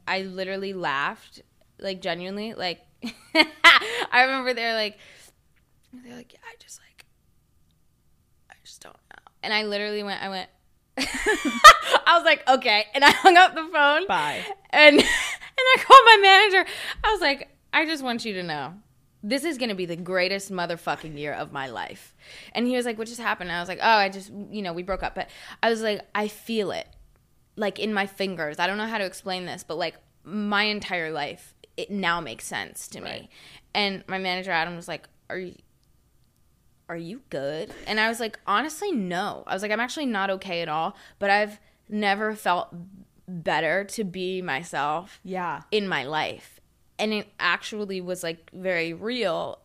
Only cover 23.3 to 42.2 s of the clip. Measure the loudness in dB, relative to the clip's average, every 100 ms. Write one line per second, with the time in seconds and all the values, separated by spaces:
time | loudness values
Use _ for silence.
23.3 | -6 -6 -6 -6 -2 2 4 2 -2 -14
24.3 | -16 -12 -10 -8 -8 -6 -6 -6 -8 -12
25.3 | -14 -20 -2 0 0 -2 -4 -6 -6 -6
26.3 | -8 -6 -4 -4 -6 -10 -20 -20 _ _
27.3 | _ _ -6 -6 -4 -4 -4 -4 -6 -8
28.3 | -6 -8 -4 -4 -4 -6 -6 -6 -8 -10
29.3 | -8 -8 -12 -10 -8 -8 -8 _ _ -12
30.3 | -8 -2 0 0 -4 -6 -6 -6 -6 -8
31.3 | -12 -20 _ -18 -14 -10 -4 -2 -2 -6
32.3 | -12 -10 -10 -10 -14 -18 -16 -14 -14 -16
33.3 | -20 -20 -20 _ -4 -4 -6 -8 -8 -6
34.3 | -6 -4 -4 -4 -8 -12 -14 -14 _ -14
35.3 | -12 -12 -16 _ _ _ _ _ _ _
36.3 | _ _ _ _ _ -14 -12 -12 -16 -12
37.3 | -8 -6 -8 -10 -12 -6 -2 -2 -2 -8
38.3 | -8 -4 -2 -2 -6 -6 -4 -4 -4 -6
39.3 | -8 -8 -6 -4 -4 -4 -6 -4 -2 -2
40.3 | -4 -6 -6 -4 -4 -4 -8 -20 _ 0
41.3 | 2 0 -6 _ _ -10 -2 0 0